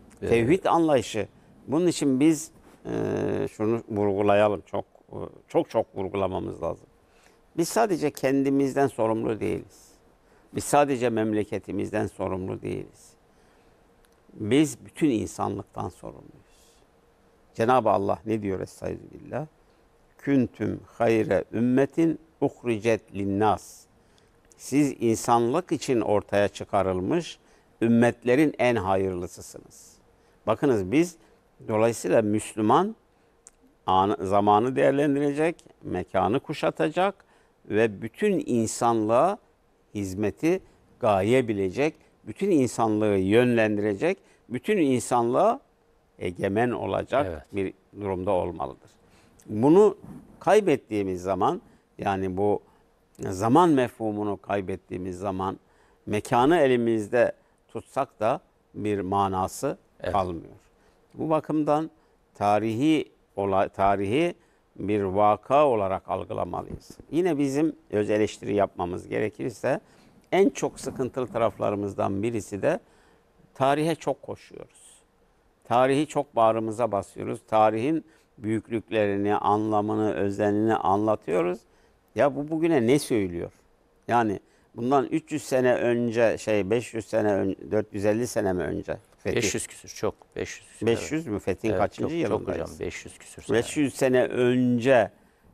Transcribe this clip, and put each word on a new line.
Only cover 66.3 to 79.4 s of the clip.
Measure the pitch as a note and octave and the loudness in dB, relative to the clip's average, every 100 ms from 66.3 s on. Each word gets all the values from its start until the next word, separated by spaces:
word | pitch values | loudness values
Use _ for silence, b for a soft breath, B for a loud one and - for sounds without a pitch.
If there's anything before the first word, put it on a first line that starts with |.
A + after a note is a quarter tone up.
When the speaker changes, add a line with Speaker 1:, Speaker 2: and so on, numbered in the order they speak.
| G#2 F2 F#2 F#2 G2+ - - - | -6 -6 -6 -10 -14 -18 -20 -6
Speaker 2:
Yine | D#3+ F#3 C#3+ | -2 0 0
bizim | C#3+ C#3 D#3+ - _ | 0 0 -2 -4 _
öz | G#2 G#2 | -2 0
eleştiri | G#2+ G#2 - A2+ | 0 0 -2 -4
yapmamız | G2+ F#2+ - F2+ F#2 F#2+ | 0 0 -2 -6 -6 -6
gerekirse | A2+ G#2+ - C3+ G#2+ B2 E3+ b b b b _ | -4 -4 -6 -10 -6 -4 -4 b b b b _
en | F3+ - | 2 2
çok | - D3 - | 0 -6 -6
sıkıntılı | C#3 - B2 C3+ A#2+ | -10 -6 -6 -4 -6
taraflarımızdan | A#2 A2 - A2 G2+ G2+ G2+ G#2 G2 | 0 0 0 -2 -2 -4 -2 -2 -2
birisi | A#2 A2+ - G2 | -4 -4 -6 -2
de | B2 F3+ b b b b b _ _ | -2 -2 b b b b b _ _
tarihe | - C3 C#3+ D#3+ | -2 0 2 0
çok | D3+ D3+ C3+ | -2 -4 -6
koşuyoruz. | - G#2 - - - _ - _ _ _ _ _ _ _ | -8 -14 -16 -20 -20 _ -20 _ _ _ _ _ _ _
Tarihi | - A#2+ C3 C3+ D3+ | 0 2 4 2 0
çok | D3 - A#2 | -4 -2 2
bağrımıza | A2+ A2+ A2 G#2+ A2+ | 4 4 -2 -2 -2
basıyoruz. | G2+ - A2 G#2 A#2+ - | -2 -4 -10 -8 -10 0
Tarihin | A2 A2 A2 C3+ D#3+ - b b - | 4 4 4 0 -2 -6 b b -10
büyüklüklerini, | G#2+ A2 - A2+ - A2 G#2 G2+ G2+ | -4 -4 -4 -8 -2 0 0 0 0
anlamını, | G#2 | 2